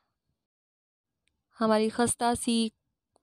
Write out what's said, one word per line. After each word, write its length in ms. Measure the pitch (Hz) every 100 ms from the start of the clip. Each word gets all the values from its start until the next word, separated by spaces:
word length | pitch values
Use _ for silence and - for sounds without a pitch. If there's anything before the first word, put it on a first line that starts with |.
| _ _ _ _ _ _ _ _ _ _ _ _ _ _ _ -
हमारी 300 | 220 214 220
खस्ता 440 | - 233 - 240 240
सी 200 | - 233 220 - _ _ _ _